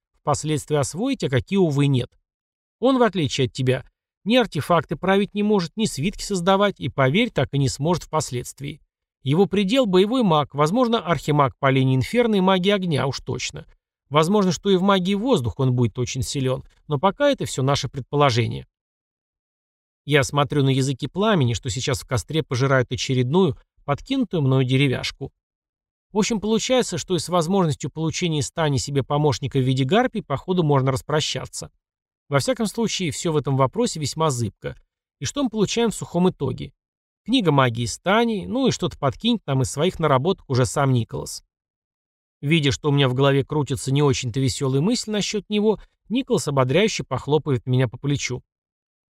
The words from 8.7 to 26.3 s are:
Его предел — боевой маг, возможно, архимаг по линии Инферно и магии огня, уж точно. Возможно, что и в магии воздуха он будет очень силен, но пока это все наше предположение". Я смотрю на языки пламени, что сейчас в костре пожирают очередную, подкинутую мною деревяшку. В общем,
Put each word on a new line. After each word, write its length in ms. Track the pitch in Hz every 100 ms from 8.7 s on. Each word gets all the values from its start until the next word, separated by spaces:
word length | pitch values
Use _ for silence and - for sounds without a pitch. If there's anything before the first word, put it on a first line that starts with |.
| - _ _ _ _
Его 220 | 127 156 196
предел — 400 | 190 190 269 240
боевой 360 | 180 208 262
маг, 300 | 214 156 139
возможно, 460 | 139 151 220 240 226
архимаг 580 | 165 165 - 147 135 -
по 100 | 135
линии 260 | 135 131 131
Инферно 400 | 127 233 240 208
и 60 |
магии 300 | 185 190 185
огня, 360 | 202 185 135 135
уж 140 | -
точно. 440 | - 123 - 151 - _ _ _ _
Возможно, 420 | 143 165 214 185
что 180 | 160 202
и 60 | 185
в 60 |
магии 340 | 196 196 180 202
воздуха 460 | 240 208 120 -
он 120 | 131
будет 240 | 123 120 -
очень 260 | 123 135
силен, 400 | 113 143 131 135 - _ -
но 120 | 147
пока 300 | 185 - 285
это 160 | 262 -
все 180 | -
наше 240 | 131 143 -
предположение". 800 | 139 120 143 143 117 113 67 65 _ _ _ _ _ _ _ _ _ _ _ _ _ -
Я 180 | 143
смотрю 400 | 131 143 143 151
на 60 | 135
языки 380 | 135 135 131 139
пламени, 460 | 175 214 196 120
что 160 | 117 -
сейчас 300 | 110 135 127
в 80 | -
костре 340 | 123 - 156
пожирают 500 | - 120 135 135 123
очередную, 640 | 123 - 127 127 170 180 - _ _
подкинутую 580 | - 143 - 269 240 175
мною 240 | 135 131 127
деревяшку. 680 | 131 143 117 - - 135 _ _ _ _ _ _ _ _
В 40 | 202
общем, 200 | 196